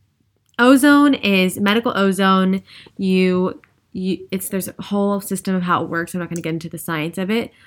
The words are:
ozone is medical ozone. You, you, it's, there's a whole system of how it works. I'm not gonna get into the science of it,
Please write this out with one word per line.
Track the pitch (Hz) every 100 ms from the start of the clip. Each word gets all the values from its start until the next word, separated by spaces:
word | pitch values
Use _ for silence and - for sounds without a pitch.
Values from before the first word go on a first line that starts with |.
| _ _ _ _ _ -
ozone | 240 269 294 285 285 269
is | 202 190 185 185
medical | 202 220 - -
ozone. | 196 185 190 190 190 190 - - - -
You, | 190 185 185 185 185 - _ _ _
you, | 185 185 185 185
it's, | 190 -
there's | 190 185
a | -
whole | - 202 202 202
system | - 190 - 185
of |
how | 175 170
it | 175
works. | 170 170
I'm | 185
not | 165
gonna | 170
get | 165
into | 160 165
the | 165
science | - 160 160 180
of | 185
it, | 226 - -